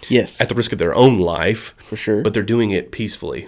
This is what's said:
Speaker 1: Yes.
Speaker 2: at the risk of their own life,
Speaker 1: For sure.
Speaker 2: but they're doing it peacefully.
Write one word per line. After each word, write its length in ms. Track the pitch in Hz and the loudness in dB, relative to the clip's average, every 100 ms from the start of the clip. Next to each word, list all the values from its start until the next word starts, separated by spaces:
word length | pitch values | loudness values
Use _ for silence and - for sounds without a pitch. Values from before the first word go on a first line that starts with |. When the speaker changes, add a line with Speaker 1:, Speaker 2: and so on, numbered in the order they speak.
| - | 0
Speaker 1:
Yes. 320 | 123 - - | 0 0 -2
Speaker 2:
at 80 | - | -2
the 60 | 120 | -2
risk 160 | 117 | -2
of 60 | 101 | -2
their 160 | 85 | 0
own 240 | - 127 117 | 4 6 6
life, 540 | 87 80 85 113 - - | 2 0 -2 -2 -6 -18
Speaker 1:
For 160 | - 107 | -12 -6
sure. 260 | - 104 | -2 0
Speaker 2:
but 120 | 110 | 0
they're 80 | 107 | 0
doing 300 | 101 117 110 | 0 2 2
it 180 | 98 - | 0 -4
peacefully. 560 | - 107 - 87 62 | -6 -8 -8 -10 -10